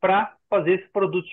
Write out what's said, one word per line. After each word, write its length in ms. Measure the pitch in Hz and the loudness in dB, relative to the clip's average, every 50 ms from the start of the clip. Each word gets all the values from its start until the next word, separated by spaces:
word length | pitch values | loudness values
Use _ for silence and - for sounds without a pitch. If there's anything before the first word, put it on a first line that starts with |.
pra 340 | - 185 190 202 220 - - _ _ _ | 0 2 2 2 0 -2 -8 _ _ _
fazer 300 | 214 196 151 170 185 185 | -2 0 2 0 0 0
esse 100 | - - | -2 -6
produto 360 | - 202 190 160 165 185 175 - | -4 -2 -2 -2 -2 -4 -6 -6